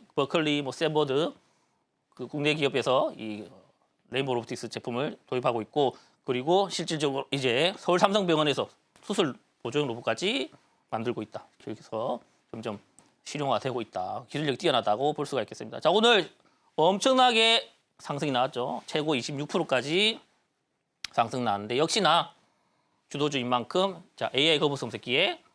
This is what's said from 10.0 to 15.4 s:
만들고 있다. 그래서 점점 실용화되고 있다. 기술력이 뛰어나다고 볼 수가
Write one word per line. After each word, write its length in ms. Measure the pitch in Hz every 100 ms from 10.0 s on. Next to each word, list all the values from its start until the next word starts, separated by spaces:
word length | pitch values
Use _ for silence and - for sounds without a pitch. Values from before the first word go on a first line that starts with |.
| 117 113 185 269 302 - _ _ -
만들고 320 | 113 120 113
있다. 240 | 110 - - _
그래서 560 | - 107 - 110 123 233 _ _ -
점점 280 | 117 113 101 _ _ _ _
실용화되고 560 | - 151 139 110 135 120
있다. 460 | 107 95 92 104 131
기술력이 300 | - 151 123
뛰어나다고 560 | 170 127 104 107 143
볼 120 | 151 143
수가 160 | 131